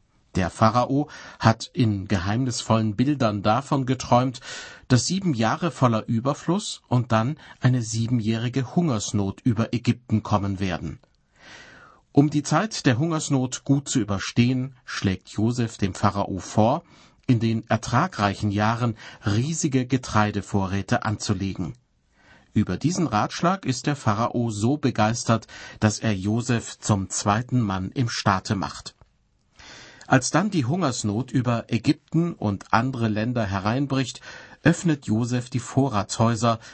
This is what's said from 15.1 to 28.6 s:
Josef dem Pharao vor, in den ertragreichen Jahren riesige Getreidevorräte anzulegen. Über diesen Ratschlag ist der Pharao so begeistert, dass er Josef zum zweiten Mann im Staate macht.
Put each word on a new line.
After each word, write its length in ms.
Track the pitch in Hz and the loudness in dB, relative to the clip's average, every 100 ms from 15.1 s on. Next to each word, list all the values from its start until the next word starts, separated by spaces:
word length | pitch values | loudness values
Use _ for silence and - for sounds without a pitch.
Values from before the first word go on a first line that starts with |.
| 92 - | -2 -6
Josef 500 | - 110 123 113 - | 0 0 0 -4 -2
dem 160 | 98 | -4
Pharao 440 | 95 101 98 98 95 | 0 0 0 -4 -6
vor, 440 | - - 110 160 - - - _ - | -2 2 4 2 -4 -20 -20 _ 0
in 100 | 120 | 2
den 320 | 113 113 - | 2 0 0
ertragreichen 800 | 113 - 120 185 - 101 98 104 | -2 2 0 0 0 -2 0 0
Jahren 460 | 101 107 117 120 107 - - | 2 2 2 -2 -4 -12 -6
riesige 640 | 110 104 139 160 160 131 123 | 0 0 0 -2 0 0 0
Getreidevorräte 1160 | 131 - 107 104 101 - 101 95 98 95 - | -2 0 2 2 -2 -2 -2 0 -2 0 0
anzulegen. 680 | 110 107 - 95 98 - 82 - _ _ _ _ _ - _ | 0 -4 -2 -2 -2 -4 -8 -10 _ _ _ _ _ -20 _
Über 220 | 107 104 90 | 0 0 0
diesen 300 | 156 185 151 | -2 0 0
Ratschlag 580 | 107 127 - 175 190 | 0 0 0 0 0
ist 220 | 139 127 - | -4 -4 -2
der 100 | 143 | -2
Pharao 540 | - 104 120 120 117 | 0 0 0 0 -2
so 260 | 104 113 147 | 0 0 2
begeistert, 680 | 127 117 107 117 - 113 - - - - | 0 2 0 0 2 0 0 -18 -18 0
dass 200 | 107 104 | 0 2
er 140 | 113 | -2
Josef 640 | 98 98 113 117 117 - - | -2 0 -2 0 -2 -2 -8
zum 300 | - 101 95 | 0 0 0
zweiten 540 | - 104 104 123 127 | -2 0 0 2 0
Mann 280 | 104 95 92 | 0 -2 -4
im 180 | - 120 | -2 -2
Staate 460 | - - 95 - | 0 2 2 0
macht. 380 | 98 | -2